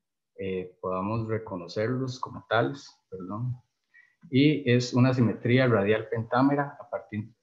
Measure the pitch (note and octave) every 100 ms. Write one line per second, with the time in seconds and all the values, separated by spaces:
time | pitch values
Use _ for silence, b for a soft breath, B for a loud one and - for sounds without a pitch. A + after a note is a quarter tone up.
0 | _ _ _ - F#2+ F#2 F#2 - F#2 F#2
1 | G2 A2+ A2 A2 - F#2 E2+ G#2+ A2+ B2+
2 | C3 B2 - - - A2 C3+ C#3 - _
3 | - F#2 F2+ G#2+ B2 B2 _ _ _ b
4 | b b - C3 D3 D3+ B2 B2 B2 B2+
5 | C3 C3 A2 F#2 A#2 B2+ C3 A2 G2 G#2+
6 | A2 A#2 A2 A#2+ C#3 C#3+ C#3 - - G2
7 | - G#2+ A2 _